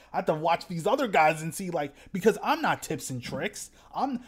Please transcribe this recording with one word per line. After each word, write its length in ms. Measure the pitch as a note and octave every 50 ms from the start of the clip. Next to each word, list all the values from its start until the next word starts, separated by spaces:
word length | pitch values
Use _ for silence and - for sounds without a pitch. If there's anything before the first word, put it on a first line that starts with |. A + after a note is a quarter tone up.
| - -
I 40 | -
have 100 | F3 F#3+
to 80 | F#3+ E3
watch 320 | D#3 D#3 E3 E3+ E3+ -
these 220 | - F3+ E3 D3 G#3
other 180 | A3+ D4 C#4
guys 340 | A3 F#3 - D#3 D#3 D#3+ D#3
and 140 | D#3+ E3 -
see, 160 | - G3 F3+
like, 240 | E3 D#3+ D3 C#3+ - - - -
because 240 | - F#3 F3 A3+ G3+ G#3
I'm 180 | - A3+ D4 E4
not 220 | D4 F#3+ D3+ -
tips 280 | - - E3 C3 - -
and 120 | C3 B2
tricks. 480 | A#2+ - C#3 C3 E3 G#3 - - - - _ - - - -
I'm, 240 | D#3+ A#3 C#4 C4 - -